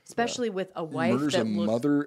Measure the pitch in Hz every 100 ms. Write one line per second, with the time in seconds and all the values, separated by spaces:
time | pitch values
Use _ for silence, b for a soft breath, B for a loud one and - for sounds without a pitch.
0 | - - 233 - 233 185 185 - 160 160
1 | 165 131 147 127 110 104 104 117 143 143